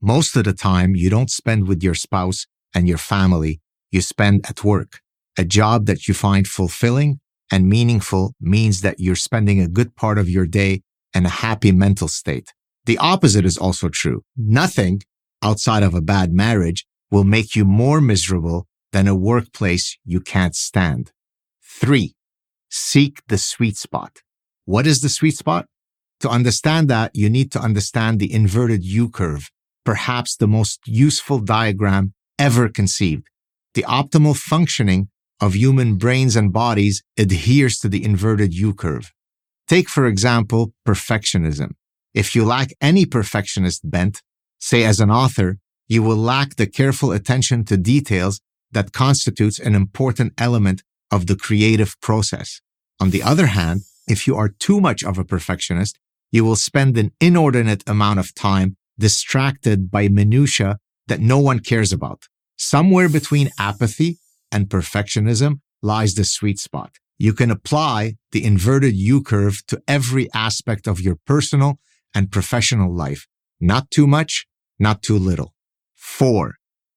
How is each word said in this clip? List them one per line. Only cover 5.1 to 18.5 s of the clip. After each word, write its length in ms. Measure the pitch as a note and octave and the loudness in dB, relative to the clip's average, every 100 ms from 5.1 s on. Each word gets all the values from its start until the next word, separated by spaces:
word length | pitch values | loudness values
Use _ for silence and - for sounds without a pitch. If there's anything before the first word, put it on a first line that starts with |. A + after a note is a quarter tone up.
| _ _ - | _ _ -4
A 60 | |
job 420 | F2 G2+ G#2+ A#2 G#2 | 0 2 2 2 0
that 200 | E2+ - | -2 -2
you 60 | |
find 340 | F#2+ G#2 G2 F#2 | -2 2 2 0
fulfilling 720 | - F2+ - A#2+ B2+ D3 C#3 _ _ - | -2 -4 -2 0 0 0 -2 _ _ -4
and 160 | F#2+ F#2 | 0 2
meaningful 680 | A2 A#2+ A2+ - F#2+ G2 - | 4 2 0 0 -2 -2 -4
means 440 | E2 G#2 A2 F#2 | -2 2 2 0
that 180 | F#2+ - | -2 -2
you're 160 | F#2 F2+ | -2 -2
spending 420 | - A#2+ G#2 G2 | -2 0 2 2
a 100 | F2 | 2
good 280 | F2+ A#2+ - | 0 -2 -2
part 220 | A2 G#2+ | -2 0
of 100 | F2+ | 0
your 160 | F#2 | 0
day 380 | F2 G2+ G2 G2 - _ _ | 0 0 0 0 -6 _ _
in 100 | F#2 | -2
a 60 | F2+ | -2
happy 420 | - A2+ A2 G#2 | -2 -4 0 2
mental 360 | F#2 G2 F#2+ D#2+ | 4 4 0 -4
state. 440 | - - C2 - _ _ _ | -8 -6 -8 -8 _ _ _
The 140 | - A#2 | -2 0
opposite 480 | D#3+ F#3+ D3+ G2+ F#2 | 0 2 4 4 2
is 100 | - | 0
also 320 | F#2 F2+ E2+ | -2 -2 -4
true. 340 | - D#2+ A#1 - - | -4 -4 -4 -8 -6
Nothing 640 | G#2+ A#2+ F#3 - F#2 G2+ - _ _ - | 0 2 2 0 0 0 -6 _ _ -6
outside 400 | G#2+ G#2 - G#2+ | -2 -2 0 2
of 120 | G2 | 2
a 80 | F2 | 2
bad 280 | D#2+ G2 F2+ | 0 0 2
marriage 540 | F2 A2 A2 E2+ F2+ - _ - | 2 2 2 0 -4 -10 _ -2
will 140 | G2+ | 2
make 320 | G2 A2 G#2+ A2 | 4 2 0 2
you 80 | |
more 380 | G2 G2+ B2+ D3+ | 2 4 4 2
miserable 640 | C3 F#2+ E2+ F2+ E2 | 2 0 0 -4 -2